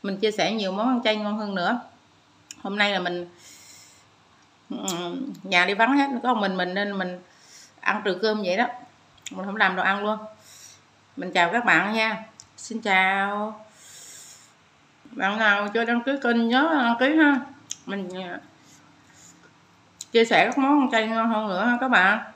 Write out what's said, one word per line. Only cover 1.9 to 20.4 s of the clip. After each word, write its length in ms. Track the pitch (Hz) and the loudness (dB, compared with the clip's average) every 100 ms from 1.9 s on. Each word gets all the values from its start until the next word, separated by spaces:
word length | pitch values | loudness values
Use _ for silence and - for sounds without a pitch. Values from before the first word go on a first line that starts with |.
| - _ _ _ _ _ - | -20 _ _ _ _ _ -14
Hôm 160 | 196 202 | -8 -2
nay 140 | 208 | 0
là 60 | 190 | 0
mình, 300 | 180 175 175 - - - - - - - _ _ _ _ _ _ _ | -2 -6 -8 -16 -20 -20 -20 -20 -20 -20 _ _ _ _ _ _ _
ừ, 160 | - 202 170 175 180 - 196 | -10 -8 -6 -8 -8 -10 -12
nhà 220 | 190 180 | 0 2
đi 100 | 180 | 2
vắng 220 | 196 226 285 | 2 2 4
hết, 100 | 277 240 | 0 -2
có 120 | 240 | -2
một 60 | 233 | 0
mình 160 | 196 185 | 0 -2
mình 180 | 180 | -4
nên 240 | 185 202 196 | -2 -4 -4
mình 220 | 180 180 - _ - - - _ | -6 -8 -16 _ -20 -20 -20 _
ăn 220 | - 202 | -4 -2
trừ 140 | 202 180 | -2 -2
cơm 200 | 220 214 | 0 -2
vậy 140 | 190 185 | -2 0
đó. 100 | 247 - - _ _ _ - | -2 -4 -16 _ _ _ -16
Mình 160 | 185 196 | -12 -10
không 100 | 208 | 0
làm 200 | 196 185 | 0 2
đồ 60 | |
ăn 220 | 185 202 | 0 0
luôn. 140 | 208 214 - - - - - - _ _ _ - | -2 -4 -8 -20 -20 -20 -20 -20 _ _ _ -12
Mình 160 | 180 | -4
chào 180 | 180 170 | 2 2
các 120 | 233 | 2
bạn 280 | 233 165 190 | 2 2 2
nha. 300 | 220 220 208 - - - - | -2 -2 -4 -12 -20 -20 -20
Xin 240 | - 226 | -12 -8
chào. 800 | 214 190 190 196 196 208 214 214 - - - - - - - - - _ _ _ _ _ | 0 2 2 0 -2 -4 -6 -10 -20 -20 -20 -20 -20 -20 -20 -20 -20 _ _ _ _ _
Bạn 340 | - - 196 214 | -18 -4 -2 2
nào 300 | 220 202 208 | 2 2 0
chưa 100 | 220 | -2
đăng 180 | 233 240 | 0 0
ký 100 | 233 277 | 0 -2
kênh 260 | 240 233 233 | 2 2 4
nhớ 220 | 254 311 302 | 4 4 2
đăng 140 | 233 - | 2 2
ký 160 | 262 320 | 4 6
ha. 240 | 302 277 - - - - - | 6 4 -2 -18 -18 -16 -8
Mình, 220 | 196 185 185 | -8 -8 -10
à, 180 | 185 175 - _ - - _ _ _ - - - - _ _ _ _ _ - | -10 -12 -16 _ -20 -20 _ _ _ -20 -20 -20 -20 _ _ _ _ _ 0
chia 120 | 233 | 2
sẻ 200 | 226 185 | 4 4